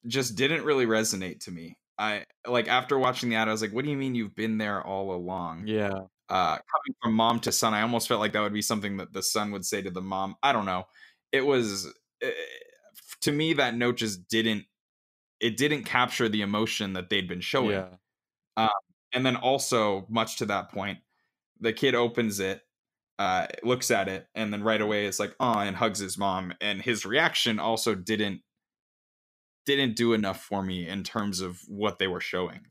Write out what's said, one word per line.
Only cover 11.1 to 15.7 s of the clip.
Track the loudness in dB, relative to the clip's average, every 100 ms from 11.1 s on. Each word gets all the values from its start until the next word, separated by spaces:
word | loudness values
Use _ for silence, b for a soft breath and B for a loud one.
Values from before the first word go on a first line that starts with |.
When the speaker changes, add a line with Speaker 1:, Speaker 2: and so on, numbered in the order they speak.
| B _
Speaker 1:
It | 2 4
was, | 4 2 -2 -8 -14 _ _
eh, | -6 -6 -10 -14 -20 -20 _ -20 -20 -4
to | -2
me, | 0 2
that | 2 2 2
note | 0 2
just | -2 -4 -2
didn't, | 2 2 0 -4 _ _ _ _ _ _ _
it | -2 2
didn't | 2